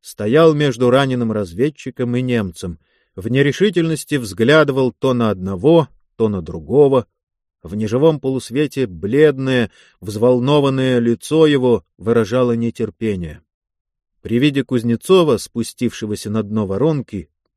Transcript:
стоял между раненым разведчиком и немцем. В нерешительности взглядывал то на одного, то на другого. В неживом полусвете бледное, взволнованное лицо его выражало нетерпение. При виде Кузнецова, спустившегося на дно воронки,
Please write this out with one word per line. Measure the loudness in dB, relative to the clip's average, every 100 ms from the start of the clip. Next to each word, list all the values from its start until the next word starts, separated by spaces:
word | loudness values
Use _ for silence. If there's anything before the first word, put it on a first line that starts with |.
стоял | -20 -8 0 4 4
между | 4 0 2 2
раненым | 4 2 0 -2
разведчиком | -2 -4 -2 -4 -4 -12 -6 -4
и | -2
немцем. | -2 -2 -2 -8 -10 -12 _ _ _ -12
В | -2
нерешительности | 0 2 2 0 0 -2 -4 -4
взглядывал | -6 -6 0 4 4 4 2 -2
то | 0 -2
на | 0 0
одного, | -2 -6 -2 4 4 2 _ _
то | -4 -2
на | -2
другого. | -8 -12 0 4 4 4 -2 _ _ _ _ _
В | -10
неживом | -6 -2 2 2 0
полусвете | -4 -6 -6 -4 -4 -4 -6
бледное, | -6 -2 2 2 2 -2 0 -2 -6 _ _
взволнованное | -12 0 2 2 2 2 2 0 0 2
лицо | 0 -2 -2 2 4
его | 4 2 0 -2 _
выражало | 0 0 2 0 0
нетерпение. | 0 -4 -4 -8 -4 -6 -4 -8 -12 _ _ _ _ _ _ _ _
При | -4 0
виде | 0 0
Кузнецова, | -2 -2 -2 -2 2 2 4 0
спустившегося | -2 -8 -8 -4 -6 -4 -8 -8 -4
на | -4
дно | -4 -4
воронки, | -4 0 0 -2 -6 -10 -12 _ _